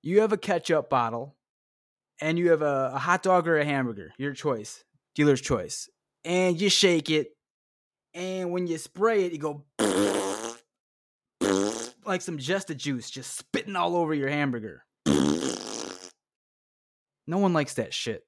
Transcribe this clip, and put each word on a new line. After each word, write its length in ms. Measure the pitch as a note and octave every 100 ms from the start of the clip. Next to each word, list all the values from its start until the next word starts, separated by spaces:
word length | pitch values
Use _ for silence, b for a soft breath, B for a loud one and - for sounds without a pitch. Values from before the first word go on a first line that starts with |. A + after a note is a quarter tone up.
You 200 | D3 G3
have 100 | G#3+
a 60 | G#3
ketchup 520 | - F3 - D#3 C3
bottle, 460 | C3 A#2 A#2 C#3 _ _ _ _ _ _ _ _ _
and 180 | D3+ E3+
you 120 | F3
have 100 | D#3+
a, 300 | D3+ C3+ C3+
a 40 | C3
hot 240 | D3 F3+
dog 280 | F#3+ F#3 E3+
or 80 | D#3+
a 80 | D3
hamburger, 480 | C#3 B2+ G2+ D#2+ -
your 140 | C#3
choice, 540 | C3+ D3+ A#2 G#2+ - _ _ _
dealer's 280 | - D3 C3
choice. 480 | - A#2+ D#2 - - _ _ _
And 340 | E3 F3+ F#3 E3
you 100 | G3+
shake 400 | - G3 E3+ C#3+
it, 220 | D#3 - _ _ _ _ _ _ _ _
and 380 | E3+ F#3 F#3 F3+
when 140 | F3+ F3+
you 120 | D#3+
spray 480 | - - A3 G#3+ F3+
it, 80 |
you 60 | D#3+
go 260 | D3+ D3 - -
<sniffs> 2250 | G#2 F#2+ G2+ G2 G2 G#2 A2+ A#2 _ _ _ _ _ _ _ _ G2 F#2+ G#2 A2 A#2 - A3
like 160 | F#3
some 160 | F#3 D#3
Jesta 400 | C3 F#3+ F#3 C#3+
juice 320 | D3 C3 -
just 260 | - B2+ -
spitting 400 | - - - F#3+
all 220 | F3 F3
over 160 | D#3+
your 160 | D#3 C3+
hamburger. 560 | D3 C#3+ A#2+ G#2+ C#2 _ _ -
No 60 | D2 C#2+ D#2+ C2+ - G2+ A2 - F#2 F#2 _ _ _ _ _ _ _ _ _ _ _ -
one 240 | F3+ G3
likes 220 | E3 C#3
that 200 | - A2
shit. 300 | - A#2+ G#2